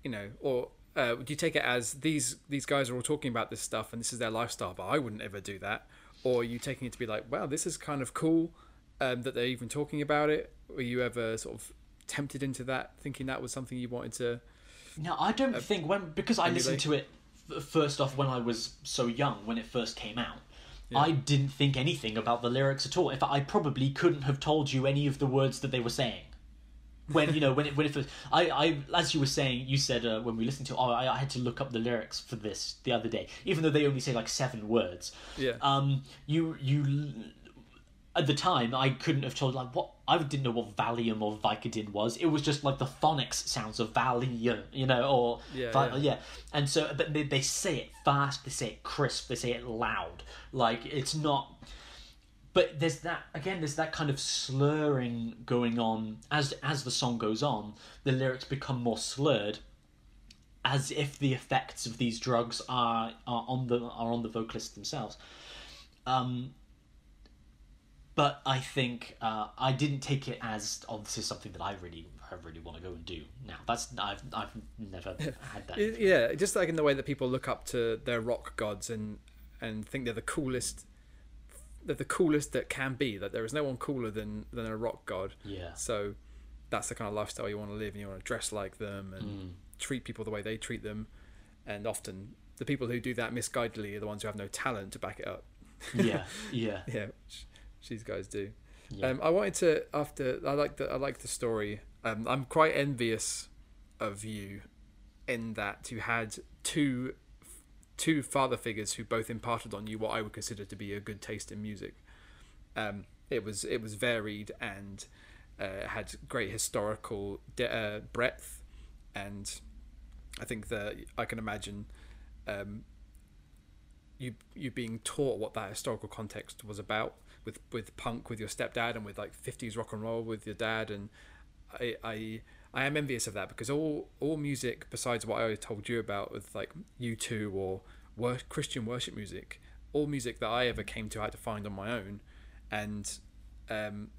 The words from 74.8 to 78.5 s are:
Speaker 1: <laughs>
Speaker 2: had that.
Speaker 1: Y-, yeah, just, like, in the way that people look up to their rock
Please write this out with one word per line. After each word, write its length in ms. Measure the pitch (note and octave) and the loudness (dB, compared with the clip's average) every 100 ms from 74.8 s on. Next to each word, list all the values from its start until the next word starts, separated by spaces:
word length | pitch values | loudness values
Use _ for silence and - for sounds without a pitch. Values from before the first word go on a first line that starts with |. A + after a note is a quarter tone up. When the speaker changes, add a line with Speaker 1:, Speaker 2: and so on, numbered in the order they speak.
| G#2 F#2 F#2+ F#2 | -10 -8 -8 -6
Speaker 1:
<laughs> 340 | D3+ - B2 | -6 -8 -12
Speaker 2:
had 140 | G#2+ G#2+ | -12 -8
that. 100 | - | 0
Speaker 1:
Y-, 200 | G#3+ A3+ | 0 4
yeah, 340 | G3+ E3 A#2 | 8 8 8
just, 200 | C#3+ G3 | 4 2
like, 140 | G#3+ E3 | 4 2
in 80 | E3 | 6
the 80 | |
way 100 | D3 | 6
that 120 | C#3 C3 | 4 0
people 220 | C#3 C3 | 0 0
look 200 | C3 C3+ | 0 0
up 160 | A#2+ - | -4 -2
to 340 | B2 A2+ A2+ | 0 2 0
their 160 | - A#2 | 0 0
rock 340 | A2+ A2+ - | 0 -2 -2